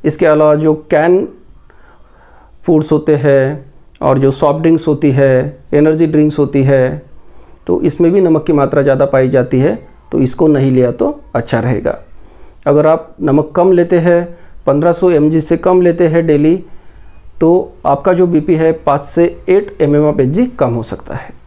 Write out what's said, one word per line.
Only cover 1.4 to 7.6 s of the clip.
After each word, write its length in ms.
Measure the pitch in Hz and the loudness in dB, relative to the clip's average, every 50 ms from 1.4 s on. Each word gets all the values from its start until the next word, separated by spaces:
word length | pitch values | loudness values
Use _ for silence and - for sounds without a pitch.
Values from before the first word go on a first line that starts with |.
| - - - - - - - - - - - - - _ - _ - - - - - - - - - | -20 -20 -20 -20 -20 -20 -20 -20 -20 -20 -20 -20 -20 _ -20 _ -20 -20 -20 -20 -20 -20 -20 -10 -2
फूड्स 260 | - 156 156 151 - | 0 0 0 2 0
होते 240 | 156 151 156 160 151 | -2 0 2 0 0
हैं 580 | 139 127 143 139 135 135 135 151 143 135 - - - - - - _ | 0 2 2 2 2 0 -2 -4 -8 -14 -20 -20 -20 -20 -20 -12 _
और 180 | 151 143 131 127 | -2 0 0 2
जो 120 | 135 135 | 2 0
सॉफ्ट 300 | 135 - 165 147 143 156 | 0 0 0 0 0 0
ड्रिंक्स 260 | 160 165 165 156 - | 2 0 0 2 0
होती 240 | 160 151 147 - 143 | -2 -2 0 0 0
है, 460 | 127 139 139 135 131 127 143 147 147 - - - - | 2 2 2 2 2 0 -2 -4 -10 -16 -10 -2 0
एनर्जी 340 | 147 151 156 156 160 165 | 2 2 2 2 2 0
ड्रिंक्स 320 | 156 156 151 151 151 147 - | 0 2 2 0 0 0 -2
होती 240 | 143 135 139 139 131 | -2 0 0 0 2
है, 420 | 139 139 131 127 131 151 151 - - - - - - - - - - - - | 2 2 2 0 -2 -4 -10 -14 -20 -20 -20 -20 -20 -20 -20 -20 -20 -20 -14